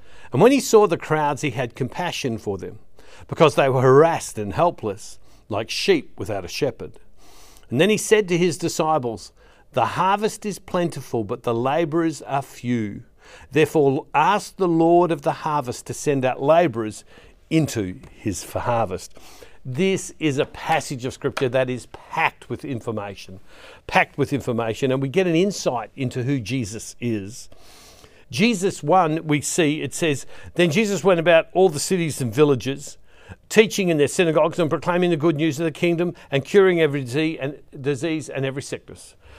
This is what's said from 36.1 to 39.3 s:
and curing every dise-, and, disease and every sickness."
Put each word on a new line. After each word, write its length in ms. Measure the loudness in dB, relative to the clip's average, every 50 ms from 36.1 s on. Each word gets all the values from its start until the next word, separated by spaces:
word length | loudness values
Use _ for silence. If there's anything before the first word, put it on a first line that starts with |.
| -4 -8 -10 -2
and 120 | -2 -2 -2
curing 380 | 4 6 6 6 6 6 4
every 220 | 2 2 2 -2 -4
dise-, 340 | -4 -2 -2 -2 -2 -2 -4
and, 200 | -8 -8 -8 -10 -18 -18 -14 -6
disease 500 | -4 -4 -4 -2 -2 -4 -4 -4 -6 -8
and 160 | -6 -6 -4
every 180 | -4 -6 -8 -8
sickness." 520 | -8 -10 -10 _ -16 -20 -20 -20 -20 _ _ _ -20